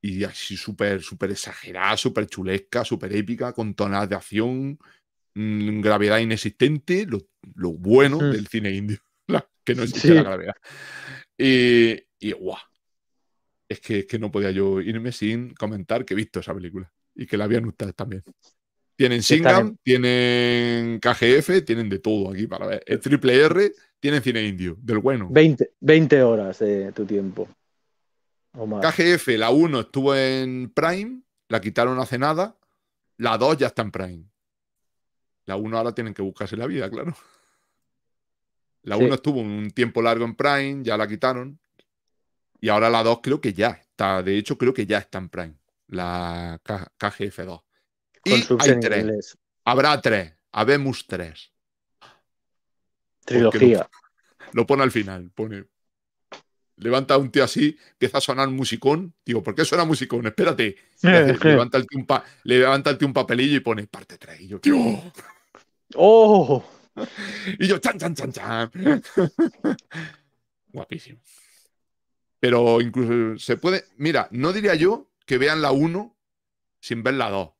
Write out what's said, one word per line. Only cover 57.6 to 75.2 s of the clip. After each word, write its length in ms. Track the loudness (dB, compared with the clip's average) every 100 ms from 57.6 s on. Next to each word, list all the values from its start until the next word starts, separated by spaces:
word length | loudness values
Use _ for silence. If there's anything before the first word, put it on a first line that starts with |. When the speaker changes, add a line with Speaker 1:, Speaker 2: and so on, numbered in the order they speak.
| 0 -2 _
Speaker 1:
empieza 260 | _ -2 -2
a 20 |
sonar 280 | -2 -2 -2
musicón. 680 | -2 -4 -2 0 0 -4 _
Digo, 160 | -6 -6
"¿por 120 | -4
qué 100 | -4
suena 200 | -2 0
musicón? 420 | 0 0 -2 -4 -6
Espérate". 500 | -2 -2 0 -4 -4 _ _
Y 40 | 4
Speaker 2:
<laughs> 20 |
Speaker 1:
hace, 300 | 6 6 4 4
levanta 300 | 4 4 -2
el 80 | -2
tío 120 | -8
un 60 | -2
pa-, 180 | -4 -4 _
levanta 480 | 0 4 4 2 0
el 80 | 0
tío 80 | 0
un 80 |
papelillo 420 | 0 -2 0 2 0
y 40 |
pone, 260 | -2 -6 -6
"parte 320 | -16 -20 -20
tres". 220 | -20 -20
Y 80 | -16
yo, 100 | -2
"¡Tío!". 160 | 2 4 2 -2 -8 -20 -20 -20 _ -20 _ _ _
Speaker 2:
¡Oh! 720 | 4 8 10 10 8 6 0 -2 -20 _ -14 -14 -12 -14 -12 -10 -4
Speaker 1:
Y 100 | 0
yo, 100 | 0
"¡Chan, 200 | -2 -4
chan, 160 | -6 -6
chan, 160 | -8
chan!". 380 | -10 -8 -6 -6
<laughs> 1040 | -2 0 0 -2 -2 -2 0 -2 _ -6 -6 _ -16 -16 -18 _ _ _ _ _
Guapísimo. 480 | -16 -14 -14 -16 -20 _ _ _ _ _ _ _ _ _ _ _ _
Pero 400 | 2 4 4 4
incluso 580 | 2 -2 0 0 -2 -4
se 180 | -4 -2
puede, 280 | 0 -4 -6 _
mira, 320 | -2 -2 -2
no 220 | -4 -4
diría 220 | 0 0
yo 360 | 2 2 0 -8 _